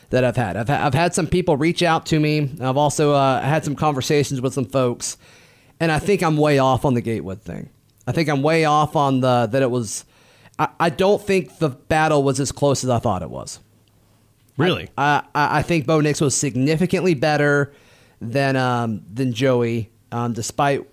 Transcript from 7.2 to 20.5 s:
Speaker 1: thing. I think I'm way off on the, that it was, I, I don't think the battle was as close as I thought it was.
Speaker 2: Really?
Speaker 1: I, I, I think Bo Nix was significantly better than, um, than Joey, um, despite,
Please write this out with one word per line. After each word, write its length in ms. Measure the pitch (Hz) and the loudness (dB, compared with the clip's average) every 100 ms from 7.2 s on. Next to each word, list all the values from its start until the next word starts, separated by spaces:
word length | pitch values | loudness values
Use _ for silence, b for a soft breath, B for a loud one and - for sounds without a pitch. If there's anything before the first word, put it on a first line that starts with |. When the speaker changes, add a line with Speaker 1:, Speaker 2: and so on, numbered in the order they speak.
| 82 95 | -6 -12
Speaker 1:
thing. 280 | - - - _ _ _ - | -12 -12 -14 _ _ _ -6
I 60 | |
think 160 | 170 156 | -2 -2
I'm 120 | 143 | 0
way 220 | 147 165 | 2 2
off 320 | 151 151 151 156 | 2 2 2 2
on 240 | 139 131 | 2 2
the, 300 | 127 123 113 | 2 2 2
that 100 | 135 | 0
it 80 | 131 | 0
was, 360 | 123 104 - b b b b b - | -2 -4 -8 b b b b b -6
I, 120 | 151 - | -4 -2
I 100 | 170 | -2
don't 320 | 127 190 202 | 0 2 2
think 360 | 202 190 147 - | 0 -2 -2 -4
the 80 | 156 | -4
battle 540 | 123 - 156 156 151 | -4 -2 0 2 2
was 160 | 139 127 | 2 0
as 140 | 143 | -4
close 320 | - 143 131 127 | 0 0 0 0
as 40 | |
I 100 | 117 | 0
thought 220 | 117 92 | 0 -2
it 80 | 76 | -6
was. 300 | 62 53 - _ _ _ _ _ _ _ _ _ - | -10 -14 -18 _ _ _ _ _ _ _ _ _ -2
Speaker 2:
Really? 320 | 175 107 95 - | -2 -2 -6 -2
Speaker 1:
I, 260 | 143 143 - 147 | 0 0 -2 -2
I, 240 | 143 151 | 0 0
I 20 | |
think 240 | 143 170 120 | 0 -2 2
Bo 140 | 160 | 2
Nix 220 | 151 147 | 2 0
was 140 | 143 - | 0 0
significantly 760 | 143 110 131 156 180 180 180 147 | -2 0 0 2 0 0 0 0
better 580 | 156 147 147 143 143 b b b b b | 0 2 2 2 0 b b b b b
than, 340 | 113 135 139 131 | -6 -2 0 0
um, 480 | 127 120 117 101 - | 0 0 -2 -4 -8
than 220 | 110 131 | -4 -4
Joey, 560 | 113 135 123 117 117 104 _ _ | 0 2 2 0 -2 -6 _ _
um, 200 | 117 120 | -6 -4
despite, 540 | 113 - | -4 -6